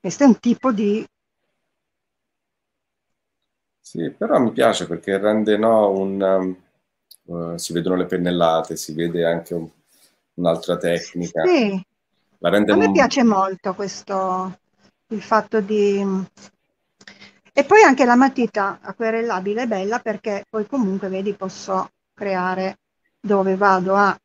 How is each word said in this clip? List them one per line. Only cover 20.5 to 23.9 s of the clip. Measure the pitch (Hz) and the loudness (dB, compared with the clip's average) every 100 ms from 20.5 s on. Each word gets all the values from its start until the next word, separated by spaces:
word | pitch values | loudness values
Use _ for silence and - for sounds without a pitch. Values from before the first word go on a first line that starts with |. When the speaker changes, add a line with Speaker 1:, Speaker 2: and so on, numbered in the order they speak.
| 220 208 | -8 -6
Speaker 1:
comunque, | 277 202 190 190 | -2 -2 -2 -6
vedi, | 190 202 | -6 -6
posso | 196 190 - - 190 - _ _ | -6 -10 -12 -6 -6 -6 _ _
creare | _ 202 185 180 185 190 - _ _ _ _ | _ -6 -4 -4 -4 -6 -8 _ _ _ _
dove | 202 202 190 190 | -2 0 2 2
vado | 202 185 185 | 4 4 2